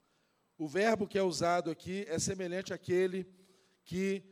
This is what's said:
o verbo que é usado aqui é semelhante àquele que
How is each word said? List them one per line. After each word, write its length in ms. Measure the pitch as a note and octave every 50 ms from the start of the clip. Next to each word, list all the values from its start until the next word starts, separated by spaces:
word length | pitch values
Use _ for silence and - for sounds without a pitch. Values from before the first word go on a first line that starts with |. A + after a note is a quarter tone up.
| _ _ _ _ _ _ _ _ _ _ _ -
o 100 | D#3+ D3+
verbo 400 | C3+ F#3 G3+ A3+ A3 F#3+ G#3 -
que 100 | - G3
é 60 | F#3+
usado 480 | F#3 D#3+ D3 E3+ E3+ F3 F3 E3+ E3
aqui 340 | D#3 - - E3+ F#3 G3 G3+ C#3+
é 120 | D#3+ E3
semelhante 520 | - - G3 F#3 F#3 F3 F3 F#3 F#3+ -
àquele 560 | F#3+ E3 - - F3+ F3+ F#3 F#3 F3+ F#3+ F3+ - - _ - _ _ _ _ _ _ _ _
que 400 | - E3 F#3 F#3+ G3 G3 G3 - -